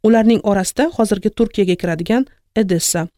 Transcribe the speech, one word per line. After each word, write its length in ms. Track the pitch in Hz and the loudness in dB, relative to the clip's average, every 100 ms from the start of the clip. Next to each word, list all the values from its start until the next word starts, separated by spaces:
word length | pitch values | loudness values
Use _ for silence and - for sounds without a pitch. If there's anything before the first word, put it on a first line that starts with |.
Ularning 360 | 220 226 220 226 | 4 4 4 2
orasida 420 | 214 196 185 - 311 - | 0 -2 -2 -2 -2 0
hozirgi 340 | 220 196 214 | -2 -2 -4
Turkiyaga 440 | - 226 - 185 | -2 -2 0 -2
kiradigan 520 | 175 175 165 170 233 269 _ _ - | 0 -4 -6 -2 -2 -2 _ _ -4
Edessa 520 | 196 170 - 175 170 | 0 0 -2 -4 -6